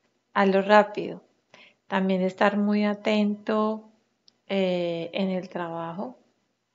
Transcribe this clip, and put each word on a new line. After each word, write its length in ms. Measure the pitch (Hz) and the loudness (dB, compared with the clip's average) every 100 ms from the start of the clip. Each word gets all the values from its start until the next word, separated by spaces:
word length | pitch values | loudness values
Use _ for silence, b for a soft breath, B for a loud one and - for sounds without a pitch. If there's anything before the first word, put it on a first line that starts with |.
| _ _ _ | _ _ _
Hazlo 280 | - 196 196 | 0 2 2
rápido. 640 | 190 208 202 - 170 175 - _ _ b b b _ | 6 4 4 -2 -8 -10 -16 _ _ b b b _
También 340 | 196 190 185 | -2 0 0
estar 360 | 185 185 208 202 | -2 2 2 2
muy 260 | 202 208 | 0 2
atento, 1040 | 208 208 220 214 208 208 - 214 214 220 - _ _ _ _ _ _ | 0 0 0 2 0 -2 -2 0 0 -4 -10 _ _ _ _ _ _
eh, 640 | 196 185 180 170 170 165 | -2 0 0 -2 -4 -6
en 160 | - 190 | -4 -2
el 200 | 185 185 | -2 -6
trabajo 720 | - 170 165 165 170 247 - _ _ _ _ _ | -8 -8 -8 -8 -8 -12 -14 _ _ _ _ _